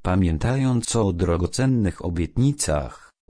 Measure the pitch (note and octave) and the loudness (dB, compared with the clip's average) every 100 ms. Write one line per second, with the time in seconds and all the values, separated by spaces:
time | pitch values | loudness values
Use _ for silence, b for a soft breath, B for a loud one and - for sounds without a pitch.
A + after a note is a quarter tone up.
0 | - F#2 F2+ D#2 A2+ C3+ C3 A#2+ - A#2 | -2 2 2 2 0 0 0 0 0 0
1 | G2+ E2+ F2 E2+ F2 - C3+ B2 G2 - | 0 0 0 0 0 0 0 2 0 -2
2 | F2+ E2 E2 - C3+ C#3+ - D2+ C2 - | -6 -4 -2 0 0 0 -2 -2 -4 -12
3 | - _ | -20 _